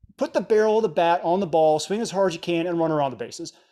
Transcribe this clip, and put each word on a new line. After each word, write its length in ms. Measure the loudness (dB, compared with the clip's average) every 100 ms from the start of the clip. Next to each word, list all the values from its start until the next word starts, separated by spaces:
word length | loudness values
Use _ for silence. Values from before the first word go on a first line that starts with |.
| -16 -6
put 140 | -4
the 100 | -2
barrel 360 | 2 2 4 2
of 60 |
the 60 | 0
bat 300 | 2 2 2
on 180 | 0 -2
the 60 | 0
ball, 320 | 2 4 2
swing 200 | -2 -4
as 120 | -4
hard 200 | 0 -2
as 40 | -2
you 40 |
can, 260 | -4 -2 -2
and 140 | -2
run 120 | 0
around 200 | 0 -2
the 60 | -6
bases. 340 | -12 -12 -16 -18 _